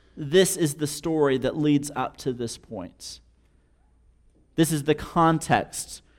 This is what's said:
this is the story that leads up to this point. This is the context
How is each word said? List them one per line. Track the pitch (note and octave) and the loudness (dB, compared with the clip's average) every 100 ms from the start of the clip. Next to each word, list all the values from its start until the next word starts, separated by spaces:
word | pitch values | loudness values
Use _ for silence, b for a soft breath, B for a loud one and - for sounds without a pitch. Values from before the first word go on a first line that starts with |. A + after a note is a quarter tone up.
| b - | b -12
this | C#3+ F3+ F3+ - | 2 4 4 2
is | D#3 | -2
the | C#3+ D3 | -2 -6
story | - E3+ D#3+ C#3+ C3 | -4 -4 2 2 2
that | B2 D#3 | 0 0
leads | D3+ C#3+ C#3+ | 2 2 0
up | - B2+ - | -6 -6 -6
to | C#3 | -6
this | A#2+ A#2 - | -4 -8 -10
point. | - G#2 F2 - - - _ _ _ _ _ _ _ _ _ _ _ _ _ - | -12 -12 -12 -16 -18 -18 _ _ _ _ _ _ _ _ _ _ _ _ _ 0
This | D#3 | 0
is | D#3 | 2
the | C#3 | 0
context | D3+ - F3 E3 D#3+ - A2+ - - - - _ | -2 0 4 4 4 2 0 0 -8 -12 -16 _